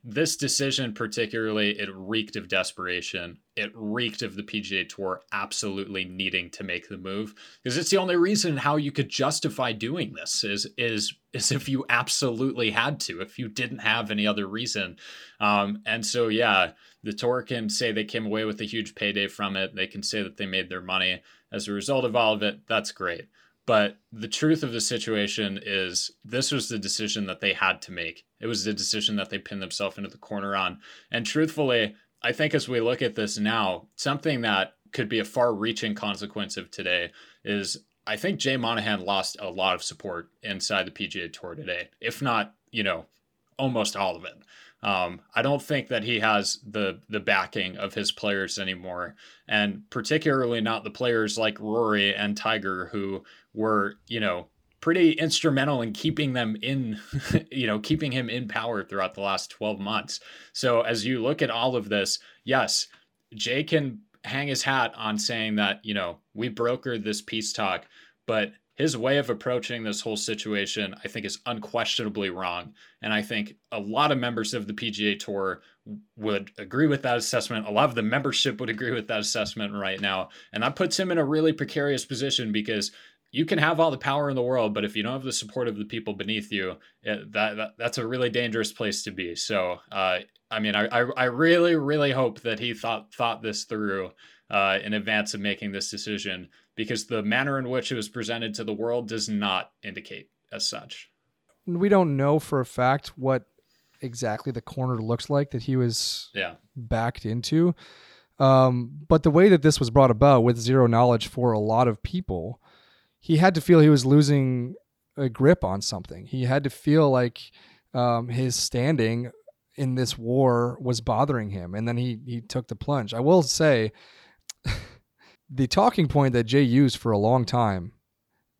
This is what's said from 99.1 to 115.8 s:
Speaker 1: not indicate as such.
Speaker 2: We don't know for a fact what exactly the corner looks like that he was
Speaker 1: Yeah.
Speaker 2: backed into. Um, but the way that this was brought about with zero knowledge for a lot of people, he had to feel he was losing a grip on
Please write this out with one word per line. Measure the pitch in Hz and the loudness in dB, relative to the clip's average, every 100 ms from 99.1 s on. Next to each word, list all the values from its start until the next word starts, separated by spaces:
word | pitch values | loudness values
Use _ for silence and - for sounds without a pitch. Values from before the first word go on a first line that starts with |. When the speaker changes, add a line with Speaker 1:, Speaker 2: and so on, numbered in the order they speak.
| 113 104 | -4 -2
Speaker 1:
not | 104 101 92 - _ | 0 0 0 -4 _
indicate | 104 95 - - - _ _ | -12 -12 -12 -16 -16 _ _
as | 110 - | -6 -4
such. | - 110 - - _ _ _ _ _ - | -6 -12 -18 -20 _ _ _ _ _ -6
Speaker 2:
We | 175 196 | 0 6
don't | 196 170 139 | 6 6 2
know | 143 151 | 4 2
for | - 139 | 2 -2
a | 123 | -2
fact | - 127 139 - - | 0 2 2 -2 -4
what | 135 131 - _ _ _ _ _ | 0 0 -2 _ _ _ _ _
exactly | 131 117 120 107 139 | -10 -4 -4 -2 -4
the | 120 | -6
corner | - - 127 120 | -8 -4 -2 -2
looks | 110 120 - | 0 -2 0
like | 143 143 | 0 0
that | 123 | -4
he | 117 | 0
was | 127 120 110 - - - | 2 2 0 -2 -6 -6
Speaker 1:
Yeah. | 101 90 85 _ 135 | -6 -6 -8 _ -16
Speaker 2:
backed | 113 117 117 - 107 | -4 -2 0 -2 -4
into. | 117 - 156 175 - - - - - _ - | -4 2 4 4 2 -8 -20 -20 -20 _ 2
Um, | 135 131 131 123 120 143 - | 6 8 6 4 -2 -10 2
but | 156 | 4
the | 165 | 6
way | 151 202 | 8 8
that | 175 | 8
this | 151 - | 6 4
was | 120 | 4
brought | 123 135 | 8 8
about | 110 139 131 | 8 8 8
with | 117 117 | 6 4
zero | 117 131 120 | 4 6 8
knowledge | 117 123 117 - | 8 6 4 0
for | - 120 | 0 2
a | 110 | 2
lot | 107 113 123 | 4 4 4
of | 104 | 2
people, | - 180 - 90 85 123 _ _ _ _ _ _ | -4 -6 -4 -4 -4 -10 _ _ _ _ _ _
he | - 156 | 2 6
had | 185 | 6
to | 165 | 6
feel | - 170 | 8 10
he | 151 | 10
was | 143 | 10
losing | 131 143 143 143 131 127 123 202 _ _ _ - | 8 8 8 4 4 0 -4 -10 _ _ _ -4
a | 135 | -4
grip | 113 135 180 | 4 6 6
on | 92 98 | 2 -2